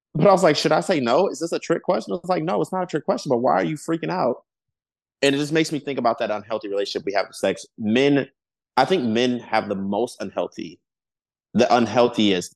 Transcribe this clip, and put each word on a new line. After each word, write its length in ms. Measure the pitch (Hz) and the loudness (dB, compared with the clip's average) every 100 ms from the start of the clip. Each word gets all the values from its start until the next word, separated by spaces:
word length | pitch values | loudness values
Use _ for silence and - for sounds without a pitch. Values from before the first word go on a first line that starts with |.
| _ | _
But 140 | 151 160 | 2 6
I 40 | |
was 120 | 190 | 6
like, 120 | 175 147 | 6 4
"Should 160 | 160 | 2
I 100 | 160 | 0
say 180 | 170 175 | 2 0
no? 280 | 120 131 190 | 2 2 2
Is 100 | - | -2
this 120 | 165 | -6
a 80 | 165 | -6
trick 240 | - 170 | -2 -2
question?" 300 | - 202 214 | 0 -2 -4
I 40 | 190 | -8
was 120 | 175 | -2
like, 140 | 180 | -2
"No, 180 | 156 202 | 0 -2
it's 100 | 165 | -2
not 120 | 185 | -4
a 40 | 180 | -4
trick 180 | 156 - | -4 -4
question, 240 | 208 - | -4 -2
but 80 | 120 | 0
why 140 | 127 | 2
are 100 | 175 | 2
you 120 | 175 156 | 0 -4
freaking 340 | - 165 156 | -4 -4 -4
out?" 320 | 180 135 - _ _ _ _ _ _ _ _ | -2 -2 -4 _ _ _ _ _ _ _ _
And 120 | 139 139 | 0 0
it 40 | |
just 120 | 147 | 0
makes 180 | 160 160 | 0 -2
me 80 | 151 | -4
think 180 | 143 131 | -6 -2
about 200 | 120 139 | -2 -2
that 100 | 110 | -2
unhealthy 360 | 104 104 110 104 | -4 -6 -8 -4
relationship 360 | 98 101 98 87 | -4 -4 -4 -4
we 80 | |
have 140 | 98 92 | -4 -4
with 80 | - | -4
sex. 280 | 98 90 - - | -4 -4 -8 -8
Men, 500 | 107 117 139 143 - _ _ _ _ - | 0 2 4 2 0 _ _ _ _ 0
I 80 | 139 | 2
think 180 | 185 | 2
men 360 | 120 110 127 123 | 0 0 0 -2
have 300 | 107 110 101 | -2 -4 -2
the 60 | 98 | -4
most 460 | 98 101 123 - | -4 -4 -4 -6
unhealthy, 580 | 98 95 87 - 82 - _ _ _ _ _ _ _ | -8 -6 -6 -8 -14 -16 _ _ _ _ _ _ _
the 200 | 98 120 123 | 0 4 4
unhealthiest 800 | 113 110 120 - 107 92 87 | 4 4 2 4 2 2 -2